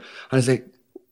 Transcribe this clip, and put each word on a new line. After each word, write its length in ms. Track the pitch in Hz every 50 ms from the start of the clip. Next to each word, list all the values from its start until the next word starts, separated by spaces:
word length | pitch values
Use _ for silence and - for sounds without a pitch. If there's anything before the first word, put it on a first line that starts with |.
| - - - - - -
And 80 | - 131
it's 80 | 120 127
like, 180 | 127 123 - - _ _ _ _ - - _ _